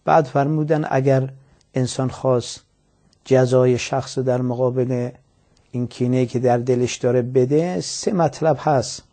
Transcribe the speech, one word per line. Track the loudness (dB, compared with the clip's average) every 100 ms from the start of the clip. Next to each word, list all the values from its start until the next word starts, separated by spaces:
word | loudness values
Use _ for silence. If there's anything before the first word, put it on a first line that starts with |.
بعد | 2 2
فرمودن | 2 0 0 0 0 -2 0
اگر | 0 2 2 0 -8 _ _ _
انسان | -4 -4 -2 -6
خواست | -2 0 0 -2 -12 _ _ _ _ _ _
جزای | 0 2 4 4 4 2
شخص | -2 -6 -4 -4
رو |
در | -2 -2
مقابل | -2 -2 -2 0 -2 -2 -6 -10 _ _ _ _ _
این | -8 -6
کینه‌ای | -4 0 0 0
که | 0
در | 2 2
دلش | 2 0 0 -2
داره | 0 0
بده، | 2 0 2 2 0 -4
سه | -8 -6 -4
مطلب | 0 0 0 0 0
هست | 2 0 0 -8 -18